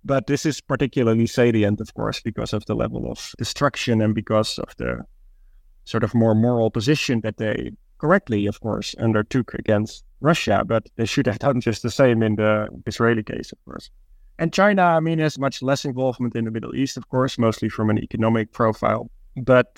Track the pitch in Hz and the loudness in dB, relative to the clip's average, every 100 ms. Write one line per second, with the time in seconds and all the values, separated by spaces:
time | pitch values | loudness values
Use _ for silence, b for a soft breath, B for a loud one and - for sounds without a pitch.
0 | - 135 113 143 160 139 _ 135 135 - | 0 -2 0 0 0 -4 _ -2 -2 2
1 | 113 113 117 - 120 113 104 104 110 - | 2 4 2 4 4 4 2 0 -4 -6
2 | 107 - 117 110 113 107 - 113 113 120 | -4 -4 -8 -6 -6 -6 -4 -4 -4 -4
3 | 120 113 - - 117 - 143 - - 110 | -8 -10 -14 -10 -10 -2 -2 -2 0 2
4 | 107 110 104 110 107 - - - 60 60 | 2 0 0 0 0 -4 -10 -6 -6 -6
5 | - - - - - - _ - - 113 | -10 -20 -20 -20 -20 -20 _ -20 -8 -4
6 | 110 120 113 110 117 123 113 117 110 151 | 0 2 4 4 4 2 0 0 0 0
7 | - 117 107 - 107 110 - - _ _ | 0 -2 -2 -4 -4 -4 -6 -12 _ _
8 | 151 190 - 104 101 - 113 107 101 - | 0 0 2 -2 -2 -4 -6 -6 -6 -2
9 | 113 107 104 131 - - - 104 107 - | 0 0 0 -2 -4 -6 0 0 0 -10
10 | - _ 143 165 - 101 110 113 - - | -20 _ 0 0 2 0 2 -2 -4 -6
11 | 113 - 127 101 139 127 120 107 120 - | -2 0 -2 0 -2 0 -2 -2 -4 4
12 | 131 113 110 107 107 107 107 - - - | 4 4 2 2 2 2 -2 -8 -10 0
13 | 117 117 104 - - - - - - - | 2 2 -2 -10 -10 -16 -16 -16 -16 -20
14 | _ - - - 165 - 202 196 180 165 | _ -20 -20 -4 -2 2 4 4 4 4
15 | 160 160 156 131 135 - 131 139 147 127 | 2 0 0 0 -4 -2 -2 -2 -2 -2
16 | 131 120 120 117 113 113 120 127 135 - | -2 -2 -4 -2 -4 -4 -6 -4 -4 -6
17 | - 127 131 - 113 107 113 - 107 104 | -4 0 0 2 0 2 -4 0 0 0
18 | - 110 113 113 107 - 113 107 113 110 | -2 -2 2 2 -2 0 0 2 0 0
19 | 120 - - - 123 127 123 | -4 -18 -16 -8 4 4 4